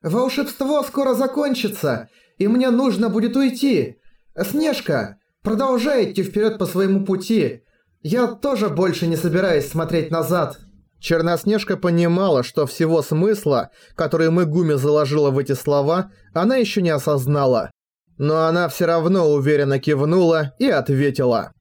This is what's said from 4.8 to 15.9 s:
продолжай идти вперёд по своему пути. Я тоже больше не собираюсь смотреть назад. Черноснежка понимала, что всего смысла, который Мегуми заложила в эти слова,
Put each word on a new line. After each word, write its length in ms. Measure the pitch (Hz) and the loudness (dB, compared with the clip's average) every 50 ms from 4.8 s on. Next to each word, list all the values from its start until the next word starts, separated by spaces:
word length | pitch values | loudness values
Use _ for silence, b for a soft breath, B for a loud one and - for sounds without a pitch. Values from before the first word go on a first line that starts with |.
| - - 156 127 107 98 101 _ _ _ _ _ _ | -2 -4 -2 -2 -4 -6 -10 _ _ _ _ _ _
продолжай 680 | 202 220 208 269 269 254 240 220 294 294 254 208 - | -4 -2 -2 0 0 0 0 0 0 0 0 0 -2
идти 120 | - 196 185 | -2 -4 -4
вперёд 340 | - - 208 208 220 214 | -2 -2 0 0 0 0
по 80 | - 196 | -2 -6
своему 400 | 165 - 180 196 190 196 196 196 | -4 -2 -2 0 2 0 0 0
пути. 580 | 196 190 185 185 - 226 220 160 123 - - _ _ _ _ _ _ _ _ | -2 -2 -4 -2 -2 0 0 0 0 -4 -8 _ _ _ _ _ _ _ _
Я 260 | _ 156 170 247 247 | _ -4 0 0 0
тоже 420 | 220 226 - - 285 269 208 208 202 | -2 -2 -4 -4 -4 -2 0 -2 -2
больше 360 | 143 151 185 185 160 - 175 | 0 0 0 0 0 -2 -2
не 100 | 165 165 | -2 -2
собираюсь 520 | 156 165 175 151 180 185 196 170 147 139 | -2 -2 -2 0 0 0 2 0 0 -2
смотреть 420 | - - 160 165 160 - 170 160 160 | -2 -4 -4 -4 -2 -2 -4 -2 -2
назад. 480 | 165 165 160 160 175 180 156 127 - - - - _ - _ _ _ _ | -4 -4 -2 -2 0 -2 -2 -4 -6 -14 -20 -20 _ -20 _ _ _ _
Черноснежка 760 | - - 165 165 160 170 175 165 - 202 214 214 202 - 196 | -4 -2 0 0 2 0 -2 0 0 0 0 0 0 -2 -6
понимала, 680 | - - 180 170 170 170 170 170 180 196 196 160 131 123 | -2 0 0 2 2 2 2 2 2 2 2 2 0 0
что 220 | - - - 151 | -2 -2 -2 -2
всего 360 | 131 - - 165 160 165 165 | -2 -2 -2 0 2 2 0
смысла, 680 | 139 - 160 156 175 208 220 202 - 151 139 120 104 b b b b b b | 0 0 0 0 2 0 0 0 0 0 0 0 0 b b b b b b
который 360 | - 165 151 165 160 165 160 | -4 -4 -2 0 2 2 2
Мегуми 420 | 160 175 180 156 147 175 175 160 147 | 2 2 2 2 0 0 2 2 0
заложила 560 | 139 131 147 147 151 151 131 147 151 147 139 | 0 2 2 2 2 2 2 0 2 2 2
в 80 | 131 | 2
эти 160 | 135 139 135 139 | 0 0 -2 -4
слова, 580 | 127 - 147 143 143 139 143 | -4 0 0 0 0 2 0